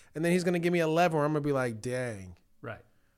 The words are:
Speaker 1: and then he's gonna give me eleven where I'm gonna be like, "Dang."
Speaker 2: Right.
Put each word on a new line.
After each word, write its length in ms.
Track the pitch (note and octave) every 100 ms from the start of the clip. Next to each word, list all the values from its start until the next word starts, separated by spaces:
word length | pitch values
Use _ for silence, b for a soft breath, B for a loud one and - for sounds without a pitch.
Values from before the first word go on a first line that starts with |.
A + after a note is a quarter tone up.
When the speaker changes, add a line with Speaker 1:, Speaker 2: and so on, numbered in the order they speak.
| B
Speaker 1:
and 120 | D#3 E3+
then 80 |
he's 100 | F3+
gonna 160 | F3+ F3
give 140 | F3
me 60 | F3
eleven 340 | D#3+ E3 F3+ D#3+
where 80 | D3
I'm 60 |
gonna 80 | D3+
be 120 | D3
like, 280 | C3+ B2+ A2
"Dang." 540 | B2 B2+ B2 G2+ F2+ E2+ _ -
Speaker 2:
Right. 200 | A#2 G2+ - _ _